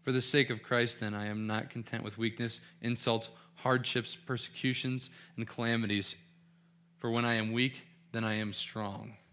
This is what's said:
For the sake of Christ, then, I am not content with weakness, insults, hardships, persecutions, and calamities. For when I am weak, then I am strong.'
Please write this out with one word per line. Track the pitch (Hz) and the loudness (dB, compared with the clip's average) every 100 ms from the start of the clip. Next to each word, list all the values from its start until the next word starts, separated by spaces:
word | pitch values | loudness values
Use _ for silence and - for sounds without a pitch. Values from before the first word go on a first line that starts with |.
For | - | 2
the | 127 | 2
sake | 127 147 131 | 4 4 4
of | 110 | 0
Christ, | - 123 120 - | 2 2 2 0
then, | 107 | -4
I | 104 104 | -2 -2
am | 107 107 | -2 0
not | 107 - | -2 -2
content | 120 113 117 | -8 -6 -6
with | 107 104 | -6 -2
weakness, | 113 113 117 - - - | -2 0 -4 -4 -12 -6
insults, | 117 120 - 113 - - - - | -4 0 2 2 0 -14 -20 -2
hardships, | 131 127 123 127 117 - | 2 4 4 -2 -2 -10
persecutions, | - 123 - - 135 127 131 127 - - - - | -6 -4 -4 -2 0 0 -2 -4 -6 -14 -14 -8
and | 113 | -8
calamities. | - 117 117 110 104 95 - - - _ _ _ _ _ _ | 0 2 2 2 0 0 -8 -16 -20 _ _ _ _ _ _
For | 120 | 0
when | 117 120 | 2 4
I | 113 | 2
am | 110 | 2
weak, | 117 131 131 - - _ | 2 2 0 -18 -20 _
then | 117 | -2
I | 113 | 0
am | 107 107 | 0 0
strong.' | 98 - 110 104 98 110 107 _ | -2 -4 -4 -4 -6 -10 -14 _